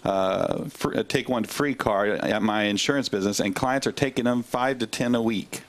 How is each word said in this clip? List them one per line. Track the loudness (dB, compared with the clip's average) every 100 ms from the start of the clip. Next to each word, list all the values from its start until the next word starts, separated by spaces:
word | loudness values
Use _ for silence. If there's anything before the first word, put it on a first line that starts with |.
uh, | 0 2 2 0 0 -2
fr-, | -6 -4 -2 -2
uh, |
take | 0 -2 0
one | -2
free" | -2 -2 -2
card | 0 2 4 2 2
at | 0 2
my | 2 2
insurance | 2 2 2 0 0
business, | 0 0 0
and | -2
clients | 0 0 0 -2
are |
taking | 0 -2 0
them | 0 0
five | -2 -2 0 -2
to | -6
ten | -2 0
a | 2
week. | 0 -2 -6 -12